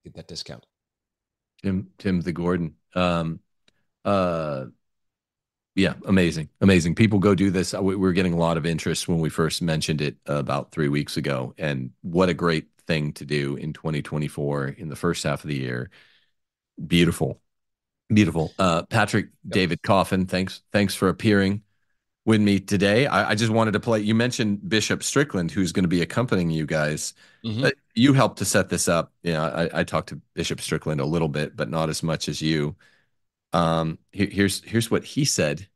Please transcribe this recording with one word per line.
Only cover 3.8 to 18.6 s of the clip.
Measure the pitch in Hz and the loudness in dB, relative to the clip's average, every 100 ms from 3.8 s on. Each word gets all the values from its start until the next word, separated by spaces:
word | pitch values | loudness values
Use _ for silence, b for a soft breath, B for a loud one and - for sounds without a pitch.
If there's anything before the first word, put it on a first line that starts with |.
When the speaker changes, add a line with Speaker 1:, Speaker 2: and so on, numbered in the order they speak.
| _ _ | _ _
Speaker 2:
uh, | 98 98 90 82 76 67 62 _ _ _ _ _ _ _ _ _ _ - | 0 0 0 -2 -4 -6 -10 _ _ _ _ _ _ _ _ _ _ 0
yeah, | 92 65 - | 0 0 0
amazing, | 95 87 78 76 _ | 2 4 0 -8 _
amazing. | 98 92 82 | 6 6 4
People | 78 113 101 | 2 4 6
go | 104 | 4
do | 92 98 | 4 2
this. | 92 87 | 0 -2
Uh, | 95 | -2
we, | 98 | -2
we | 98 95 | 2 2
were | |
getting | 87 92 | 2 2
a | 85 | 2
lot | 82 82 | 2 2
of | |
interest | 78 80 - 82 - | -2 -2 -2 -4 -2
when | 82 | 0
we | 78 | 0
first | - 80 - | 0 -2 0
mentioned | 85 78 73 76 | -2 -2 -2 -2
it | 73 - | -4 -6
about | - 73 71 69 - | -4 -4 -2 -4 -4
three | - 71 | -2 0
weeks | 71 73 - | 0 -2 -4
ago, | 73 67 64 - | -4 -4 -6 -6
and | 78 67 64 _ | -6 -4 -8 _
what | 92 85 92 | -4 2 2
a | |
great | 82 85 80 - _ - | 2 0 0 -4 _ -4
thing | 80 76 | -2 -2
to | - 69 | -6 -4
do | 73 69 69 | -4 -2 -6
in | 78 | -8
twenty | - 82 76 | -6 -4 -4
twenty-four | - 76 73 - 71 71 69 | -4 -6 -6 -4 -4 -4 -6
in | 69 82 | -8 -12
the | 69 | -4
first | 87 82 | -2 -2
half | 76 71 | -2 -4
of | 78 | -4
the | 71 | -6
year. | 64 62 - b b b b b _ _ _ - 82 | -4 -6 -10 b b b b b _ _ _ -16 0
Beautiful, | 87 85 - 69 - _ _ _ _ _ _ _ | 4 4 2 -4 -6 _ _ _ _ _ _ _
beautiful. | 107 92 82 80 | 4 4 2 -4
Uh, | - | 0